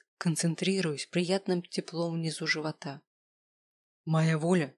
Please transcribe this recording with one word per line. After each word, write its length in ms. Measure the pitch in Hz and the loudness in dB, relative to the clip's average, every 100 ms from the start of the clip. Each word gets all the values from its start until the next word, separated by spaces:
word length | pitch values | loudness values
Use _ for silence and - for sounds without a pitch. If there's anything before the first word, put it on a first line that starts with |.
| _ - | _ -4
концентрируясь 880 | 175 151 170 160 175 190 170 139 - | -2 0 0 0 0 0 0 -4 -4
приятным 560 | 175 175 190 190 180 | -2 0 0 0 -2
теплом 540 | 175 - - 160 170 165 | -2 -6 -6 -4 -2 -2
внизу 320 | 160 151 160 | -4 -4 -4
живота. 540 | 156 156 151 - 139 - _ _ _ _ _ _ _ _ _ - | -2 -4 -6 -10 -12 -16 _ _ _ _ _ _ _ _ _ 0
"Моя 340 | 160 160 160 | 4 4 4
воля 360 | 165 180 139 | 4 2 2